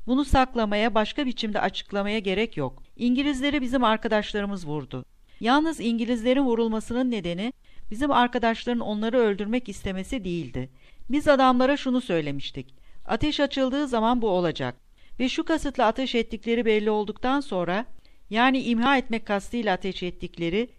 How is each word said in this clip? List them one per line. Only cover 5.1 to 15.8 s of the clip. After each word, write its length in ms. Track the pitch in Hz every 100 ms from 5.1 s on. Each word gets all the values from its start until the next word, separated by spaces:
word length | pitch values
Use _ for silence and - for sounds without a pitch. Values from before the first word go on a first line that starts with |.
| - - -
Yalnız 400 | 220 285 311 -
İngilizlerin 600 | 220 233 226 240 233 262
vurulmasının 720 | 262 233 226 220 - 233 262
nedeni 420 | 220 170 175 226 - - - -
bizim 200 | 220 285
arkadaşların 680 | 262 240 247 226 226 233 240
onları 380 | 208 214 220 247
öldürmek 520 | 220 196 208 247 220
istemesi 540 | 190 202 190 190 262
değildi. 460 | 180 170 131 127 131 - - - -
Biz 180 | 294 302
adamlara 500 | 269 262 247 262 285
şunu 240 | 262 247
söylemiştik: 720 | 247 170 147 139 - 139 - - - - -
'Ateş 340 | 226 302 294
açıldığı 480 | 277 277 262 277 285
zaman 340 | 233 220 247
bu 80 | 220
olacak.' 460 | 180 170 147 127 - - - - -
Ve 100 | 254
şu 140 | - 320
kasıtla 400 | 320 285 -